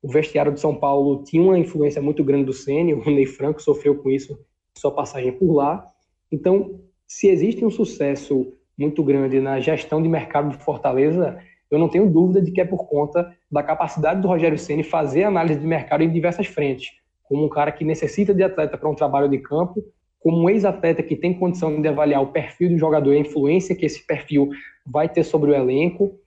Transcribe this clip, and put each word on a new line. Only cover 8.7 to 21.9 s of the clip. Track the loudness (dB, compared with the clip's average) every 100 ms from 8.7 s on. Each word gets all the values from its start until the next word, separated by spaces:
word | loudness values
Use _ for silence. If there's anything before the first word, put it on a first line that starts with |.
| -4
muito | -4 0
grande | 2 2 2 0
na | 0 -2
gestão | -2 -2 -2 0
de | 0
mercado | 0 -2 -2 -2
do | -4
Fortaleza, | -6 -2 -2 2 2 2 -2 -4 -20 _ _
eu | 2
não | 2
tenho | 4 4
dúvida | 6 4 4
de | 2
que | 0
é |
por | -2 -4 -2
conta | -2 0 -2 -4 -12 _
da | -4
capacidade | -2 -2 -4 -2 -2 0
do | 0
Rogério | 2 2 0
Ceni | -4 -4
fazer | -2 -2 0 0
análise | 2 0 0 0
de | -2
mercado | -2 -2 0
em | 2
diversas | 2 -2 -2 -6
frentes, | -2 -2 -4 -10 _ _ _
como | _ -2
um | 0
cara | 0 -2
que | -2
necessita | -4 -2 -4 0 2
de | 2
atleta | 2 0 -4 -2
pra | -4
um |
trabalho | -2 0 2 2
de | 0
campo, | -2 -4 -2 -6 -10 _ _ _
como | 0 2
um | 4
ex-atleta | 4 0 0 0 0
que | -2 -2
tem | -2
condição | 0 -2 0 -2 0
de |
avaliar | -2